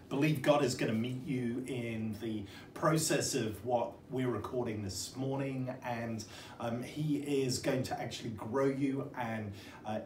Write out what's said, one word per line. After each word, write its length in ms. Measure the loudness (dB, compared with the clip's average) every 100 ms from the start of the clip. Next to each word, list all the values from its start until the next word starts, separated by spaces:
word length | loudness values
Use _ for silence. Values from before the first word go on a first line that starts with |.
| -4
believe 320 | 2 4 4
God 240 | 6 6
is 100 | 4
gonna 200 | 2 2
meet 280 | 2 0 -2 -2
you 360 | 0 0 -2 -4
in 500 | -4 -2 -2 -4 -4
the 220 | -2 -4 -6 -12 -14
process 640 | 0 4 6 6 4 4
of 280 | 2 0 -2
what 280 | 2 2 2 -4 -4
we're 200 | 0 2
recording 520 | 0 0 -2 0 -2
this 320 | -4 -4 -6
morning, 580 | -4 -2 0 0 -2 -4 -4
and, 400 | -4 -2 -2 -4 -6 -12 -14 -6
um, 220 | -4 -2
he 360 | -4 -2 0 2
is 400 | 2 2 2 2
going 240 | 2 0
to 160 | 0 -2
actually 300 | -4 -6 -6
grow 380 | -6 -2 2 4
you 420 | 4 2 0 -2 -4
and, 340 | -4 -2 -6 -8 -12 -10
uh, 160 | -4 -4